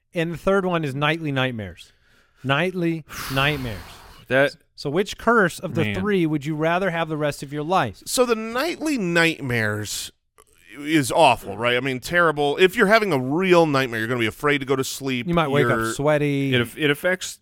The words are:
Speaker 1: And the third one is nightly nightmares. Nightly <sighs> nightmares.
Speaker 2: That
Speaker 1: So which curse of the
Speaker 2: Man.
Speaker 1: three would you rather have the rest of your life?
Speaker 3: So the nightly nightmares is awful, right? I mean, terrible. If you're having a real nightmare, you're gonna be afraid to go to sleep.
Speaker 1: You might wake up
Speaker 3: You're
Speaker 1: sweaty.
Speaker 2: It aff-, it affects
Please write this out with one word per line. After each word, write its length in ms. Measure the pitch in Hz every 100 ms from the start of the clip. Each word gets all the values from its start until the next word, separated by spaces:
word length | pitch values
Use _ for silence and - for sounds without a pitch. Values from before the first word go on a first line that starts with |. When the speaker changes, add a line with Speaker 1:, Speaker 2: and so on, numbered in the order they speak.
| _
Speaker 1:
And 180 | 180 165
the 60 | 160
third 260 | 190 196
one 200 | 185 170
is 100 | 151
nightly 380 | 131 151 165 156
nightmares. 600 | 135 131 117 98 82 - _ _ _ _ _
Nightly 600 | 127 139 185 180 170 160 - -
<sighs> 160 | -
nightmares. 460 | 135 143 147 127 95 - - - - -
Speaker 2:
That 280 | 127 143 - _ -
Speaker 1:
So 120 | 147
which 300 | 156 208 -
curse 400 | - 233 180 -
of 160 | 190
the 80 | 113
Speaker 2:
Man. 100 | 107 185
Speaker 1:
three 300 | 196 196 160
would 200 | 151 139
you 80 |
rather 360 | 151 160 175 190
have 180 | 165 160
the 80 | 151
rest 260 | 151 -
of 100 | 143
your 120 | 147
life? 380 | 151 185 123 - -
Speaker 3:
So 180 | -
the 120 | 247 226
nightly 600 | 220 240 320 - 311 269
nightmares 1160 | 180 170 165 - 135 120 107 107 104 - - - _ _ _ _ 87 117
is 320 | 147 156 120
awful, 440 | - 151 113 95 98
right? 200 | 120 123
I 40 |
mean, 200 | 135 127
terrible. 560 | - 175 170 147 143 151
If 180 | 185 226
you're 100 | 196
having 260 | 220 208
a 60 | 143
real 480 | 127 156 190 175 160
nightmare, 320 | 135 131 113
you're 100 | 110
gonna 120 | 135
be 60 | 110
afraid 320 | - 147 143
to 60 |
go 120 | 131 135
to 80 |
sleep. 420 | 131 - 135 127 147
Speaker 1:
You 80 |
might 140 | 170 151
wake 180 | 143 127
up 40 | 113
Speaker 3:
You're 160 | 113
Speaker 1:
sweaty. 600 | 113 143 151 147 139 139
Speaker 2:
It 60 | 127
aff-, 180 | 113 123
it 120 | 151
affects 500 | 143 180 185 - -